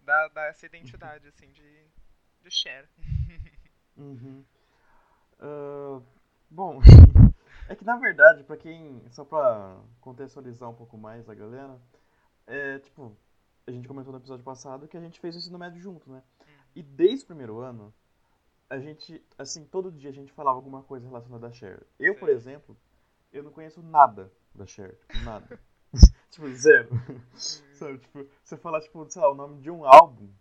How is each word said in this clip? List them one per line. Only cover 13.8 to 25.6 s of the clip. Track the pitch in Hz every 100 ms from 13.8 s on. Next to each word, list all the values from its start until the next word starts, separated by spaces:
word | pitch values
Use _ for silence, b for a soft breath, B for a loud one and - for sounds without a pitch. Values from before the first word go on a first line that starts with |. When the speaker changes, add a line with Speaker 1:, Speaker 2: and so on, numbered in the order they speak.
| 123
Speaker 2:
comentou | 139 139
no | 131
episódio | 123 131
passado | 123 131 143 131 151
que | 175
a |
gente | 165 170
fez | 170
o | 170
ensino | 175 175
médio | 175 170
junto, | 190 170 139
né? | 131 _ _
Speaker 1:
Uhum. | b 147 b -
Speaker 2:
E |
desde | 143 135 175 269
o | -
primeiro | 165 123 110
ano, | 127 120 104 _ _ _ _ _ _ _ _
a | 135
gente, | 143 151 - 160 _ _
assim, | 135 165
todo | 143 185 185
dia | 160 139
a |
gente | 139 139
falava | - 143 127
alguma | 127 135
coisa | 135 135 123
relacionada | 127 120 117 120
a |
share. | 117 101 92 - _
Eu, | 143
por | 202 160
Speaker 1:
Sim. |
Speaker 2:
exemplo, | 127 120 143 _ 107 _ _ _ _ _
eu | 135
não | 147
conheço | 156 160 156
nada | 165 156 135 101 95 _ _
da | - 98
Cher, | - 95 92 _
tipo, | -
nada. | 123 107 - 247